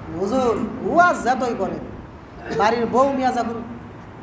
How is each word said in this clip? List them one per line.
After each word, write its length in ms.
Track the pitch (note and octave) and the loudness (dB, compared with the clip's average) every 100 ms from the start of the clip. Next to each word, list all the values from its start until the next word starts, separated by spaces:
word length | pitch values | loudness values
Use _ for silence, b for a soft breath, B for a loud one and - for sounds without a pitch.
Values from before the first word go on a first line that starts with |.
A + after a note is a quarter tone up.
| - D#3+ | -8 -4
হুজুর, 480 | G3+ C4 B3 G#3 G#3 - F#3 | 0 2 2 2 -2 -4 0
ওয়াজ 320 | D4 F4 C#4+ | 6 6 4
যতই 320 | A#3 B3+ B3+ G#3+ | 0 0 0 -2
করেন, 200 | F3+ D#3+ - - - - - - - - | -2 -4 -10 -14 -16 -18 -18 -14 -6 0
বাড়ির 280 | G#3 A#3+ A3+ | 2 2 2
বউ 280 | G#3+ C#4 | 4 4
মিয়া 180 | C4 B3+ | 4 0
যখন 320 | A#3+ A3+ A3+ - - - - - - | 0 -2 -4 -8 -12 -14 -16 -16 -16